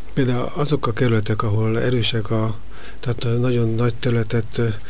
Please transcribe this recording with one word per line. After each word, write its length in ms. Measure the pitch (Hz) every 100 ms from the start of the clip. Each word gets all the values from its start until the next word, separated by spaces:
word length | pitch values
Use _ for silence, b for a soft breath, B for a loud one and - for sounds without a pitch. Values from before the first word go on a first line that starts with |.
| -
például 380 | - 127 123 127 -
azok 320 | 147 147 -
a 60 |
kerületek, 500 | 110 127 110 104 107
ahol 360 | 113 104 110 113
erősek 520 | 123 123 107 113 107
a, 240 | 113 110 107 - B B B
tehát, 240 | - 117
ö, 140 | 120 117
nagyon 380 | 123 120 113 113
nagy 200 | 120 -
területet, 640 | 127 117 107 120 104 -
ö, 100 | 117 104 B